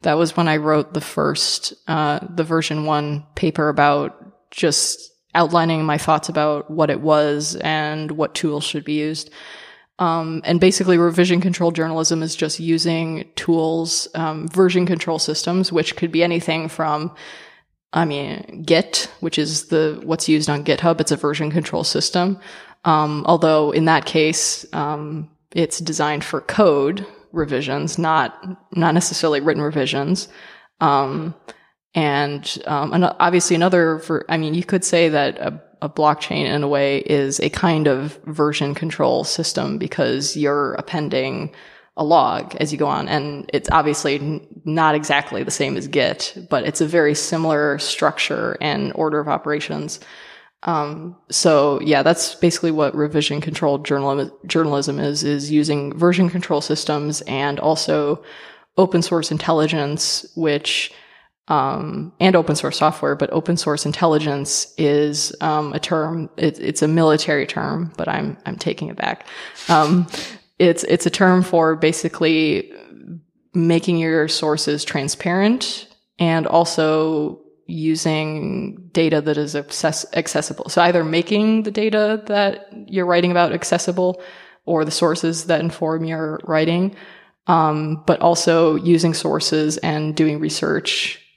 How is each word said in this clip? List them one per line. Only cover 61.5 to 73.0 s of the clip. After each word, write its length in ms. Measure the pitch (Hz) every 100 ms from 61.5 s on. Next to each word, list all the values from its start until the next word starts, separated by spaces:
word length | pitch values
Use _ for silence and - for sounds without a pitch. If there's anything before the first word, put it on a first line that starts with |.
| 151 135 - 156 143 160 _
and 160 | 185 185
open 200 | 156 147
source 200 | 139 -
software, 360 | 151 156 143 143
but 140 | 143
open 240 | 160 156 170
source 300 | - 147 151
intelligence 840 | - 170 151 151 139 139 - - -
is, 580 | 151 147 147 147 - -
um, 320 | 160 151 147
a 80 | 156
term, 480 | - 160 156 165 156 -
it, 240 | 156 143
it's 220 | - 147
a 60 | 151
military 580 | 165 160 151 - 147 -
term, 440 | - 139 147 165 -
but 100 | 156
I'm, 300 | - 143 -
I'm 120 | - -
taking 320 | 165 - 151
it 80 | -
back. 300 | - - - - - - -
Um, 360 | 165 151 175 165 - - - _ _
it's, 260 | 175 170
it's 220 | - 175 175
a 40 |
term 320 | - 185 185
for 320 | 180 170 160
basically 960 | 156 160 165 170 - 160 160 156 - - - - -